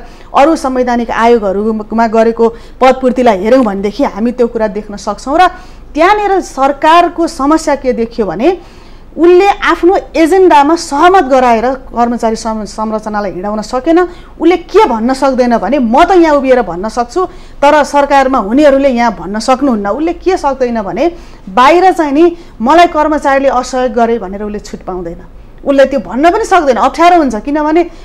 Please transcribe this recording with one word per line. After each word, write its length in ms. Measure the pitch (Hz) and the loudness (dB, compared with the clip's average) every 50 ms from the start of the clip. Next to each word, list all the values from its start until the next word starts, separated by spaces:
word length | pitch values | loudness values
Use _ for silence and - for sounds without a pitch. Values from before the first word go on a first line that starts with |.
| - - - - - - - | -2 -6 -20 -20 -14 -4 -2
अरू 180 | - 285 320 320 | 0 0 0 0
संवैधानिक 560 | - - 262 254 254 247 240 240 240 233 233 | -2 -2 -4 -2 -2 -2 -2 -2 -2 -4 -4
आयोगहरूमा 960 | - 214 226 233 240 226 208 190 185 202 214 226 220 214 208 - 220 226 233 | -2 0 2 2 2 2 0 -2 -2 -2 -2 -4 -4 -6 -6 -4 -2 -2 0
गरेको 420 | 226 214 226 220 226 226 226 226 226 226 - - - - - | 0 2 2 2 0 0 0 0 0 -2 -6 -14 -20 -4 2
पदपूर्तिलाई 560 | 247 262 254 254 254 247 233 254 247 233 202 | 2 2 2 2 0 -2 0 2 2 2 2
हेऱ्यौँ 280 | 185 202 220 247 269 240 | 0 2 2 2 2 2
भनेदेखि 380 | 208 190 196 196 202 - - 285 | 0 -2 -4 -6 -6 -4 -2 -4
हामी 280 | 294 - 202 226 247 | -4 -2 -4 -4 -4
त्यो 160 | 247 254 240 | -2 -2 -2
कुरा 200 | 233 240 226 220 | -2 -2 -2 -4
देख्न 280 | 208 185 208 214 - 202 | -4 -4 -8 -10 -12 -14
सक्छौँ। 420 | 190 - 220 202 208 - 180 - 349 | -10 -8 -8 -8 -8 -6 -2 0 2
र 80 | 370 349 359 - - - - - - - - | 2 2 0 -6 -14 -20 -20 -20 -20 -8 -2
त्यहाँनिर 480 | 294 330 381 427 415 415 392 392 359 | 0 2 2 2 0 0 0 0 -2
सरकारको 880 | 247 - - 269 269 277 285 285 - 311 330 349 349 339 339 330 339 | -2 -4 -4 -2 -2 -2 0 0 2 4 4 4 2 2 -2 -4 -4
समस्या 480 | - - - 269 285 320 311 - 311 277 | -4 -4 -4 -2 0 0 0 0 -2 -4
के 180 | 269 269 254 233 | -2 -2 -2 -2
देखियो 340 | 220 226 226 - - 208 | -2 -4 -4 -4 -4 -4
भने 300 | 185 156 190 254 349 392 339 - - - - - - - - - - - | -4 -4 -2 0 0 0 -2 -6 -16 -20 -20 -20 -20 -20 -20 -20 -14 -4
उसले 300 | - 320 349 359 359 392 | 2 4 4 6 6 4
आफ्नो 500 | 403 - - 254 285 339 - 349 349 392 - - - - | 2 2 0 0 -2 0 2 2 2 2 0 -2 -4 0
एजेन्डामा 600 | 302 330 294 370 381 370 339 311 285 285 294 339 | 0 2 2 4 4 4 6 6 4 4 2 0
सहमत 480 | 339 - - 277 285 349 359 392 381 277 | -2 -2 -4 0 2 4 4 4 4 2
गराएर 500 | 254 269 254 254 240 233 220 226 254 269 | 2 2 2 2 2 2 2 0 -2 -4
कर्मचारी 600 | 269 - - - 233 240 233 240 233 233 220 226 | -6 -8 -8 -4 -2 -2 -2 -2 -2 -2 -2 -4
सं-, 300 | 220 - 226 220 220 208 | -4 -6 -6 -6 -6 -8
संरचनालाई 680 | - - 220 214 220 214 214 214 214 214 202 208 185 | -10 -8 -8 -6 -6 -6 -6 -6 -6 -6 -6 -6 -6
हिँडाउन 300 | 165 175 190 208 214 214 | -8 -8 -8 -6 -6 -6
सकेन। 380 | 208 - 254 262 - 330 330 349 359 349 - - - - - - | -6 -6 -6 -2 0 2 2 2 2 0 -4 -12 -20 -20 -8 -2
उसले 180 | 339 330 370 | 0 0 0
के 280 | 339 - - - 403 440 | 0 -2 0 2 2 2
भन्न 280 | - 233 220 220 262 262 | 2 0 -2 -2 -2 -2
सक्दैन 440 | 269 294 269 262 240 247 240 233 | 0 0 0 0 0 0 0 0
भने 220 | 220 185 202 277 302 | 0 0 0 0 0
"म 240 | 247 214 240 285 349 | 0 2 2 2 4
त 80 | 349 | 4
यहाँ 240 | 392 349 330 311 294 | 4 4 4 4 2
उभिएर 260 | 285 247 262 254 254 | 2 2 2 2 2
भन्न 280 | 220 185 165 180 202 220 | 0 -2 -6 -8 -8 -6
सक्छु, 360 | - 247 240 240 - 359 370 339 - - - - - - 277 | -4 -6 -6 -4 -4 -4 -4 -4 -6 -12 -20 -20 -4 0 2
तर 200 | 294 302 302 277 | 4 4 4 2
सरकारमा 540 | 285 - 285 285 285 285 269 269 262 269 | 2 0 0 2 2 2 2 2 2 0
हुनेहरूले 520 | 247 196 196 240 285 302 285 269 269 277 277 | -2 -2 0 2 2 4 4 4 4 2 2
यहाँ 260 | 240 233 240 233 190 | 2 0 0 -2 -2
भन्न 240 | 170 170 190 208 220 | -4 -8 -8 -8 -4
सक्नुहुन्न।" 480 | 226 269 262 247 285 277 233 208 202 | -2 0 0 0 0 0 -2 -2 -2
उसले 260 | 202 214 285 320 349 339 | -4 -4 -2 -2 -4 -4
के 240 | 339 - 339 381 | -4 -2 -2 -2
सक्दैन 440 | - - 277 262 262 254 240 233 226 | 0 -2 -4 -2 -2 -4 -4 -2 -4
भने 300 | 202 185 - - - 349 339 - - - - - - 196 | -6 -6 -4 -2 -2 -2 -2 -6 -14 -20 -20 -20 -18 -4
बाहिर 420 | 185 240 254 294 330 349 381 370 | 0 2 4 4 4 4 4 2
चाहिँ 200 | 349 339 311 285 | 2 2 0 0
नि 260 | 269 302 349 339 339 - - - - - | 2 2 2 2 2 -2 -10 -18 -10 -4
"मलाई 260 | 220 262 311 349 349 | 0 2 4 4 4
कर्मचारीले 640 | 339 330 302 302 302 311 294 294 285 269 269 277 269 | 2 2 0 0 0 -2 -2 0 0 0 2 2 0
असहयोग 420 | 240 254 247 - 269 254 254 254 | 0 0 -2 -4 -4 -2 -2 -2
गरे" 280 | 214 240 233 233 202 190 | 0 0 0 0 -2 -4
भनेर 240 | 196 180 202 202 214 | -6 -8 -10 -10 -10
उसले 160 | 208 208 202 | -10 -10 -10
छुट 200 | 202 - - - | -12 -14 -16 -14
पाउँदैन। 440 | - - 180 185 175 - - - - - - - - - - - - | -12 -10 -10 -10 -10 -10 -12 -14 -18 -20 -20 -20 -20 -20 -20 -8 -4
उसले 200 | 277 277 269 262 | -2 0 2 0
त्यो 140 | - 269 262 | 0 0 -4
भन्न 320 | - - 233 254 311 349 | -6 -6 -4 0 0 2
पनि 140 | 381 440 453 | 2 0 0
सक्दैन, 300 | - 392 349 302 277 226 | 0 0 2 2 2 0
अप्ठ्यारो 420 | 196 240 269 - 302 339 349 359 | 2 0 0 0 2 4 4 4
हुन्छ, 180 | 339 294 254 226 | 4 2 0 -2
किनभने 480 | 208 - 285 285 311 294 302 311 349 330 330 - - | -4 -4 -4 -4 -2 0 0 0 0 0 -2 -6 -16